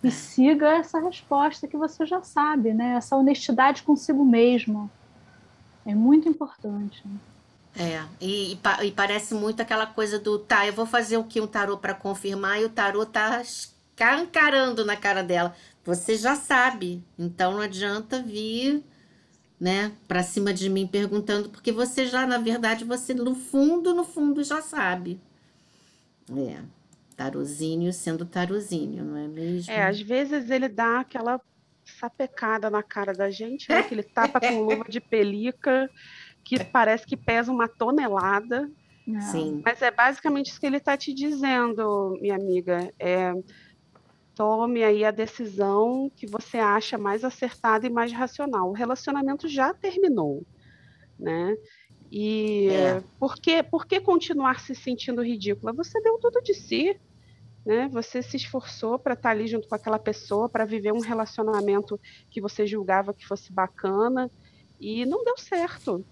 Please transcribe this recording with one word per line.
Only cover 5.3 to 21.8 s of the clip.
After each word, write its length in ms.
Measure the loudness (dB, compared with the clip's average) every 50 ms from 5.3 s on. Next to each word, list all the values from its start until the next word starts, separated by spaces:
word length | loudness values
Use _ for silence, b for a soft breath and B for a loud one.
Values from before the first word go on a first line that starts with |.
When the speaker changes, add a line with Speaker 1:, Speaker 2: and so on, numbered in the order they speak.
| -20 -20 -20 -20 _ _ -20 -20 _ _ -6
Speaker 2:
é 100 | -2 2
muito 360 | 4 8 8 8 8 8 4
importante. 760 | 0 0 -2 -10 -10 _ -10 -8 -6 -6 -8 -8 -10 -14 -16 -14 -14 -14 -14 -18 -20 -20 _ _ _ _ _ _ _
Speaker 1:
É, 260 | -4 -4 -4 -4 -6 -8 -12 -14 -8
e, 320 | -6 -4 -2 -2 -4 -6 -8
e 20 |
pa-, 260 | -2 0 0 0 2 0
e 60 | -2
parece 420 | 0 0 0 0 0 -2 -2 -4 -4
muito 260 | -2 -2 -2 -2 -2
aquela 260 | -2 -2 0 -2 -2
coisa 320 | -2 -2 -2 -2 -2 -2 -2
do, 200 | 0 0 -2 -2
"Tá, 260 | 0 2 4 4 4
eu 60 | 2
vou 140 | 0 -2 -2
fazer 320 | 2 2 0 2 2 0 -2
o 60 | -2
que 160 | 0 -2 -4
um 40 | -4
tarô 300 | -2 -2 -2 -2 -2 -2 -4
pra 160 | -4 -6 -6
confirmar", 640 | -4 -4 -6 -6 -4 -6 -6 -6 -2 -2 -2 0 0
e 40 | 0
o 40 | -2
tarô 340 | 0 0 0 0 2 0 -2
tá 340 | 0 0 0 0 0 0 -2
escancarando 1400 | -4 -8 -12 -12 -12 -14 _ _ _ _ _ 2 4 4 4 2 0 0 2 4 4 6 6 4 2 2 0 -2 -2
na 120 | -2 -2
cara 260 | 0 0 0 0 0
dela. 320 | 0 0 2 2 2 0 -4 b b b b b _
Você 320 | -2 -2 -2 0 -2 -2
já 180 | 0 2 0 0
sabe, 720 | 0 0 2 4 4 4 4 2 -2 -6 -6 -6 -8 -12 _ _ -6
então 340 | -6 -6 -2 0 0 0
não 80 | 2 0
adianta 600 | -4 -4 -4 -4 -4 -2 -2 -4 -4 -4 -6 -4
vir, 600 | -4 -6 -8 -6 -6 -4 -4 0 0 0 0 0 -2 b b b b b b b b b b b b b _ _
né, 320 | -2 0 0 0 -2 -4 -6 -12 -10 _
pra 140 | -2 -2
cima 300 | -2 0 -2 -2 0 0 -2
de 140 | -2 -2 -2
mim 160 | 0 -2 -2
perguntando, 640 | 0 0 -2 -2 0 -2 -4 -2 -2 -2 -2 -2 -6
porque 200 | -12 -6 -4 -4
você 360 | -2 0